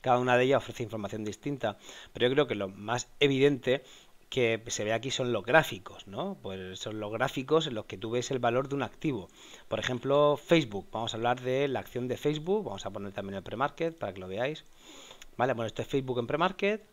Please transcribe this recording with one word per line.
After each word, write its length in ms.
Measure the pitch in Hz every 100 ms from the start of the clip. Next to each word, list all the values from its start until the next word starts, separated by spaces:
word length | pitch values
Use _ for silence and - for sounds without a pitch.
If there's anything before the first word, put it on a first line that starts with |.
| 135
Cada 120 | 123
una 180 | 127 123
de 80 | 131
ellas 140 | 127
ofrece 240 | - -
información 420 | 113 113 104 110 107
distinta, 520 | - 147 139 110 101 - - -
pero 140 | - 120
yo 60 |
creo 140 | 135 139
que 80 | 107
lo 140 | 98
más 400 | 101 104 120 - -
evidente 640 | 143 135 139 135 123 135 - - - - -
que 340 | 131 117 110 117
se 180 | - 107
ve 80 |
aquí 180 | 113 127
son 220 | - 127
los 100 | 113
gráficos, 640 | 95 156 - 98 - - -
¿no? 300 | 101 190 190
Pues 380 | - 95 92 95
son 220 | 117 107
los 100 | 104
gráficos 560 | 113 131 - 131 156 156
en 60 |
los 140 | 110 -
que 100 | 98
tú 140 | 113
ves 200 | 120 117
el 80 | 131
valor 300 | 120 120 139
de 60 | 139
un 80 |
activo. 440 | 113 - 156 117 87 - - - -
Por 120 | 107
ejemplo, 600 | 117 123 131 143 147 143
Facebook. 460 | - 170 127 101 -
Vamos 200 | 110 117
a 40 | 113
hablar 240 | 117 127
de 260 | 127 131 143
la 140 | 117
acción 260 | 92 123 127
de 80 | 139
Facebook. 480 | 147 151 156 214
Vamos 220 | 156 98 98
a 40 |
poner 220 | 101 101
también 240 | 101 98 98
el 80 |
premarket 540 | - 107 143 - 165 165
para 160 | 101
que 80 | 95
lo 80 | 92
veáis. 340 | 98 131 156 - - - - - - - -
Vale, 160 | 127
bueno, 160 | 117 110
esto 140 | -
es 80 | 113
Facebook 300 | 143 131 123
en 80 | 117
premarket 580 | 147 180 190 202 214 -